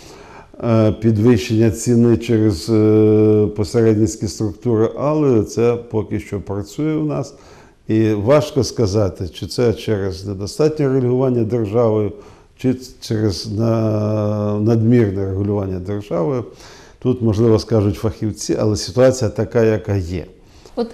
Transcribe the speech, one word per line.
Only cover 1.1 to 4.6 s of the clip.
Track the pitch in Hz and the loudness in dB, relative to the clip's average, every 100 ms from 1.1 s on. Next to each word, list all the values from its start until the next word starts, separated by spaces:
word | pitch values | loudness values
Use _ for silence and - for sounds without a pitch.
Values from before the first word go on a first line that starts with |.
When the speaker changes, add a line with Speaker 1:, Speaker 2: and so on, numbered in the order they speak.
| 107 113 120 - 110 113 | 2 4 4 2 2 2
Speaker 1:
ціни | - - 117 120 113 | 0 0 4 4 4
через, | 117 113 107 95 - | 2 2 2 0 0
е, | 110 107 107 107 107 107 107 104 - | 2 4 6 6 6 4 4 2 -2
посередницькі | 104 120 113 107 110 - 107 | -2 2 2 4 2 -2 -8
структури, | - 107 87 | -4 -6 -4